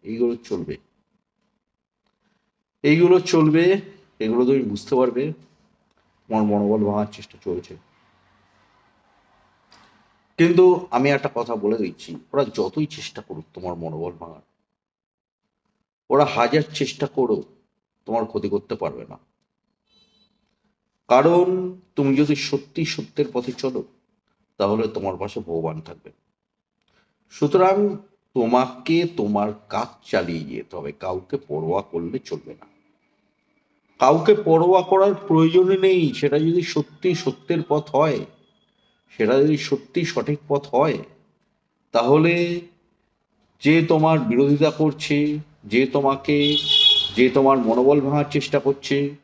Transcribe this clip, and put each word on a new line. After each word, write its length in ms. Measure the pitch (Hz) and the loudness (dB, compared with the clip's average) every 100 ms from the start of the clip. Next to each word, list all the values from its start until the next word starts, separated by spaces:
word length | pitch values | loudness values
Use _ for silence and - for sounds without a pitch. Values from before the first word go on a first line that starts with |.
| 98 | -12
এইগুলো 240 | 113 120 120 - | -2 -2 -2 -8
চলবে, 260 | 98 80 - _ _ _ _ _ _ _ _ _ _ _ _ _ _ _ _ _ _ _ _ | -10 -8 -14 _ _ _ _ _ _ _ _ _ _ _ _ _ _ _ _ _ _ _ _
এইগুলো 340 | 143 156 175 185 | 0 4 6 4
চলবে, 440 | 180 165 156 156 175 196 - - _ _ | 4 2 4 4 2 0 -4 -20 _ _
এগুলো 180 | 110 120 127 | -2 0 2
তুমি 120 | 139 113 | 2 0
বুঝতে 220 | 101 - 127 | -8 -2 0
পারবে 240 | 127 120 147 156 _ _ _ _ _ _ _ _ _ | 0 -2 -6 -10 _ _ _ _ _ _ _ _ _
তোমার 180 | 110 104 | -2 0
মনোবল 300 | 104 101 107 104 | 0 0 0 0
ভাঙার 220 | 104 104 - | -2 -6 -10
চেষ্টা 220 | - - - | -20 -14 -10
চলছে। 280 | 90 90 80 _ _ _ _ _ _ _ _ _ _ _ _ _ _ _ _ _ _ _ _ _ _ _ _ _ - | -8 -10 -20 _ _ _ _ _ _ _ _ _ _ _ _ _ _ _ _ _ _ _ _ _ _ _ _ _ 0
কিন্তু 280 | 170 175 185 180 180 | 2 6 6 4 -2
আমি 160 | 120 139 139 | -2 0 0
একটা 140 | - 117 | -2 -6
কথা 160 | 113 113 | -6 -4
বলে 220 | 104 113 | -2 -2
দিচ্ছি, 280 | 92 - - 82 _ | -4 -8 -16 -18 _
ওরা 120 | 135 127 110 | -4 -4 -4
যতই 300 | 95 156 151 - | -6 -4 -6 -8
চেষ্টা 240 | - - - | -16 -18 -16
করুক 180 | 80 82 - | -18 -16 -14
তোমার 200 | 90 87 | -12 -10
মনোবল 300 | 82 78 87 85 | -10 -8 -10 -12
ভাঙার, 240 | 82 78 _ _ _ _ _ _ _ _ _ _ _ _ _ _ _ _ _ | -20 -20 _ _ _ _ _ _ _ _ _ _ _ _ _ _ _ _ _
ওরা 160 | 131 143 - | 2 2 2
হাজার 300 | 120 151 147 - | 0 0 -2 -6
চেষ্টা 260 | 135 - 139 - | -8 -6 -6 -2
করুক 280 | 123 107 - _ _ _ _ _ - | -2 -2 -6 _ _ _ _ _ -8
তোমার 180 | 113 110 | -6 -4
ক্ষতি 160 | 104 104 | -6 -4
করতে 260 | 98 - 113 | -6 -6 -8
পারবে 220 | 85 62 58 | -8 -10 -18
না। 60 | - _ _ _ _ _ _ _ 494 453 466 _ _ _ _ _ _ _ _ _ | -20 _ _ _ _ _ _ _ _ _ _ _ _ _ _ _ _ _ _ _
কারণ 320 | 123 151 175 185 185 185 - _ - | 4 6 4 2 -2 -6 -10 _ -4
তুমি 160 | 139 135 | 0 2
যদি 140 | 147 147 - | 0 0 -4
সত্যি 320 | 139 - - 165 | -6 -6 -8 -6
সত্যের 420 | - 110 - 135 | -6 -10 -6 -4
পথে 180 | 123 123 | -4 -8
চলো, 300 | 123 135 127 - _ _ _ _ _ _ _ | -8 -6 -8 -12 _ _ _ _ _ _ _
তাহলে 260 | 101 107 110 104 | -2 0 -2 -4
তোমার 200 | 95 90 | -8 -6
পাশে 180 | 101 113 95 | -8 -10 -8
ভগবান 280 | 82 80 80 80 | -6 -6 -8 -14
থাকবে। 220 | 82 - _ _ _ _ _ _ _ _ _ _ _ _ | -20 -20 _ _ _ _ _ _ _ _ _ _ _ _
সুতরাং 440 | - 143 185 185 196 208 190 - _ _ 131 | -4 0 4 4 4 0 -2 -14 _ _ -2
তোমাকে 600 | 117 123 127 - - 165 170 - | 2 2 0 -6 -2 0 0 -4
তোমার 300 | 104 104 104 104 _ | -2 -2 -2 -6 _
কাজ 160 | 101 120 _ - | -8 -8 _ -4
চালিয়ে 340 | 101 90 82 73 58 | -4 -2 -8 -8 -12
যেতে 180 | - 87 | -14 -14
হবে, 140 | 71 - 92 | -14 -10 -8
কাউকে 300 | 92 90 143 - | -8 -8 -10 -8
পরোয়া 320 | 76 80 92 98 | -8 -4 -4 -4
করলে 260 | 85 85 - - | -8 -8 -10 -10
চলবে 240 | 78 - - | -14 -14 -20
না। 80 | - _ _ _ _ _ _ _ _ _ _ _ _ _ | -20 _ _ _ _ _ _ _ _ _ _ _ _ _
কাউকে 340 | 131 160 160 208 - | 2 4 4 2 4
পরোয়া 340 | 160 175 185 175 | 2 4 2 4
করার 220 | 190 196 196 - | 2 4 0 0
প্রয়োজনই 520 | 160 165 175 185 190 190 | 2 4 4 4 2 2
নেই। 140 | 185 156 - | 2 0 -2
সেটা 180 | 147 147 160 | -2 0 0
যদি 140 | 175 170 | 0 -2
সত্যি 360 | - 147 - 185 170 | -4 -6 -4 -4 -2
সত্যের 380 | - - - 127 - | -4 -6 -6 -6 -2
পথ 160 | 147 147 135 | -2 0 0
হয়, 240 | 156 120 - _ _ _ _ _ _ _ _ | 0 -2 -8 _ _ _ _ _ _ _ _
সেটা 220 | - 110 135 | -4 0 2
যদি 140 | 147 151 | 2 0
সত্যি 440 | - 139 - - 165 | -2 -6 -4 -6 -4
সঠিক 260 | - 113 147 - | -4 -4 -6 -4
পথ 160 | 143 - 123 | -4 -2 0
হয়, 220 | 156 - - _ _ _ _ _ _ _ _ | 0 -2 -10 _ _ _ _ _ _ _ _
তাহলে 400 | 117 120 147 165 170 170 175 175 _ _ _ _ _ _ _ _ _ | 0 4 4 4 0 -2 -6 -10 _ _ _ _ _ _ _ _ _
যে 140 | 139 160 160 | 2 2 4
তোমার 260 | 160 156 156 117 | 2 4 2 2
বিরোধিতা 420 | 120 139 143 151 147 | 2 2 4 2 2
করছে, 360 | 156 147 - 147 147 147 151 _ 104 | -2 -2 -2 -2 0 -4 -10 _ -2
যে 80 | 113 135 143 | 0 2 0
তোমাকে, 420 | 139 135 - 147 147 147 - - - - - 107 | 0 -2 0 0 2 -2 0 2 4 2 0 2
যে 80 | 127 | 4
তোমার 280 | 127 135 135 113 | 4 4 2 2
মনোবল 300 | 117 131 143 | 2 4 4
ভাঙার 260 | 139 147 147 147 | 2 -2 -2 -4
চেষ্টা 240 | - 143 | -2 -2
করছে 380 | 139 139 - 139 143 147 | -2 -4 -2 -2 -2 -8